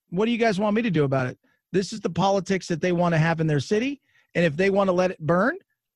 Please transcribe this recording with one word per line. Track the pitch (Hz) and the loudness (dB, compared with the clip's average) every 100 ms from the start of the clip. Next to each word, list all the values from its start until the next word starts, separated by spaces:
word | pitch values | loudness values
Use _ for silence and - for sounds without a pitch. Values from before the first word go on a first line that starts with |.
| _ | _
"What | 175 226 | -4 -2
do | |
you | 233 | 0
guys | 226 185 | 0 0
want | 214 | 0
me | 214 | 0
to | 233 | 0
do | 160 | 0
about | 139 135 127 | 0 0 -4
it? | - _ _ _ | -8 _ _ _
This | 180 196 | -4 -4
is | 220 | -6
the | 196 | -6
politics | 165 196 196 180 185 - | 0 2 2 0 -4 -4
that | 160 | -2
they | 180 | 0
wanna | 175 175 160 | 0 2 2
have | 165 165 | 2 0
in | 160 | 0
their | 143 | 0
city, | - 214 262 285 _ _ _ | 0 -2 -2 -6 _ _ _
and | 170 | -2
if | 170 143 | 0 2
they | 196 | 0
wanna | 196 190 | 2 2
let | 180 185 | 2 0
it | 180 | -2
burn, | 156 175 233 359 _ _ _ | 0 2 0 -2 _ _ _